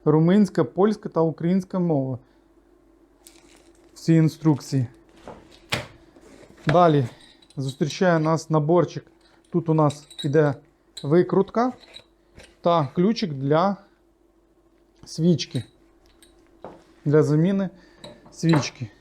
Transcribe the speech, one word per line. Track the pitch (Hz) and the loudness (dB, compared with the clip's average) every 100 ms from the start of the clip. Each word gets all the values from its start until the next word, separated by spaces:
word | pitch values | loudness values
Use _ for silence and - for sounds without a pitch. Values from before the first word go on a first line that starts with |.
румунська, | 151 156 165 202 190 - | 0 2 4 4 2 0
польська | 165 180 214 208 - | -2 0 0 0 -4
та | 165 | -2
українська | 165 156 165 190 185 185 | -2 -2 -2 -2 -4 -4
мова. | 175 143 131 127 - _ _ _ _ _ _ _ _ _ - _ _ _ _ _ _ | -2 -2 -4 -10 -14 _ _ _ _ _ _ _ _ _ -20 _ _ _ _ _ _
Всі | - - | -6 2
інструкції. | 165 160 - 156 139 - 135 120 - _ - - - - - _ - - - _ - - - - - - | 2 2 0 -2 -2 -4 -6 -6 -10 _ -20 -20 -20 -20 -20 _ -10 -10 -20 _ -20 -20 -20 -20 -8 0
Далі | 165 170 147 120 - - _ _ 147 | 4 4 4 -2 -8 -20 _ _ -10
зустрічає | 135 - 151 - 185 165 | -10 -6 -6 0 0 2
нас | 156 160 - | 0 -2 -2
наборчик. | 156 147 175 151 147 - _ _ _ _ 170 | -2 2 2 0 -6 -16 _ _ _ _ -4
Тут | 160 | 0
у | |
нас | 160 147 147 - - | 2 2 -2 -12 -8
іде | 147 156 147 127 _ _ _ - | -2 0 0 -2 _ _ _ -12
викрутка | 139 170 180 180 190 220 247 - - - _ _ _ - - _ | 0 0 2 0 -2 -2 -4 -6 -20 -20 _ _ _ -20 -20 _
та | 175 170 131 | 0 0 0
ключик | - 196 226 185 | 0 0 -2 -6
для | 135 139 156 196 190 _ _ _ _ _ _ _ _ _ _ _ _ | -6 -2 0 0 -2 _ _ _ _ _ _ _ _ _ _ _ _
свічки. | - - 170 151 - 131 - _ _ _ _ _ _ _ _ _ - - _ _ | -16 -2 0 0 -2 -10 -10 _ _ _ _ _ _ _ _ _ -20 -20 _ _
Для | 151 151 | 0 2
заміни | 139 151 175 196 185 - _ _ - - - | 4 2 2 0 -4 -10 _ _ -20 -20 -20
свічки. | - 160 151 - - 117 - | -4 0 2 0 -10 -14 -14